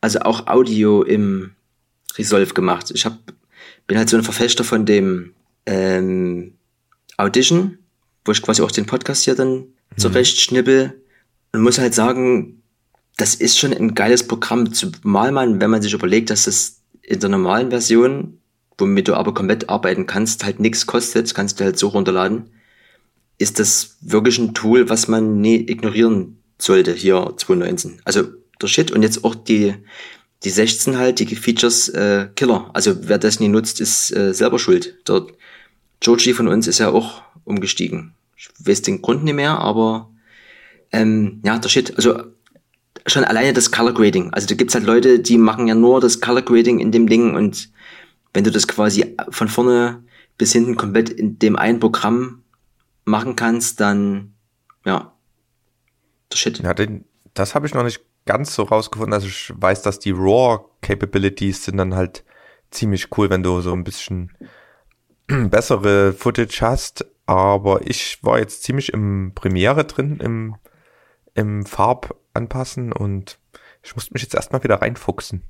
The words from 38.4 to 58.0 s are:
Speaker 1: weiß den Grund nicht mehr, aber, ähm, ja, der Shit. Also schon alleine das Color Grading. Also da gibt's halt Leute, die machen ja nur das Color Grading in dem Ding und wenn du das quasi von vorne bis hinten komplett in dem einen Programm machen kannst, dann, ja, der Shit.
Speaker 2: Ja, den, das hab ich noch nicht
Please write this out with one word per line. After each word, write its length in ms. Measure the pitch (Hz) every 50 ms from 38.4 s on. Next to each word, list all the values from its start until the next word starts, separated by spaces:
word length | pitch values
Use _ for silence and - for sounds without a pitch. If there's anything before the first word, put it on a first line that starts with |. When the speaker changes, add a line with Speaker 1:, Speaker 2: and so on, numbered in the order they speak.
| - - _ _ - 190
Speaker 1:
weiß 140 | 202 196
den 200 | - - 202 185
Grund 220 | - - 120 143 151
nicht 120 | 156 143
mehr, 220 | 143 143 147 156 -
aber, 500 | - - 107 110 113 113 110 110 110 - _ _ _ _ _ - - - - - - - _ _ _ _
ähm, 500 | - 113 110 110 110 110 107 101 92 - -
ja, 120 | - 110 113
der 120 | 113 -
Shit. 260 | - 139 123 - -
Also 260 | - 113 117 - - - - _ _ _ _ _ _ _ _ _ _ _ _ _ - _ -
schon 160 | - 143 135
alleine 300 | - 107 110 123 139 127
das 180 | 123 113 120
Color 220 | - - 117 120 120
Grading. 400 | 120 110 104 - 95 87 87 -
Also 140 | - 101 95
da 80 | 104
gibt's 200 | - 127 117 -
halt 100 | 123 101
Leute, 340 | 104 113 120 123 131 123 117
die 180 | 117 - 120 117
machen 300 | 113 110 110 113 120 113
ja 80 | 110
nur 260 | 113 113 120 127 131
das 180 | 123 120 117 -
Color 220 | - 117 123 127
Grading 380 | 127 - 120 117 117 120 120 92
in 120 | 67 110
dem 160 | 107 117 117 110
Ding 280 | 110 113 120 110 73
und 340 | 76 104 101 - - - - _ _ - - - - - _ _ _ _ _ _
wenn 100 | 98 101
du 80 | 107
das 160 | - 110 - -
quasi 480 | - - 107 107 98 101 - - - - - -
von 180 | - - 113 104
vorne 560 | 110 - 123 123 123 120 120 120 120 120 - _ _ _ _ _ _ _
bis 140 | 120 117
hinten 240 | - 123 117 123 120
komplett 340 | 117 - 104 98 110 113 113
in 300 | - - 107 107 - -
dem 160 | - - 101
einen 240 | - - 107 120 117
Programm 640 | 117 110 110 - - 104 117 120 127 127 123 123 _ _ _ _ _ _ _ _ _ _ _ _ _
machen 300 | - 107 107 117 131 123 -
kannst, 420 | 120 113 113 120 117 - - -
dann, 540 | 107 101 101 101 101 101 98 98 101 104 _ _ _ _ _ _ _ _ _ _ _
ja, 280 | 101 95 - - - _ _ _ _ _ _ _ _ _ _ _ _ _ _ _ _ _ _ _ _ _ _ _ _
der 60 | - -
Shit. 220 | - - 117 -
Speaker 2:
Ja, 140 | - 87 98
den, 320 | 98 104 107 107 101 - _ _ _ _ _ _
das 220 | - 95 - -
hab 80 | 147 147
ich 100 | 147 -
noch 100 | 135 120
nicht 180 | 120 117 -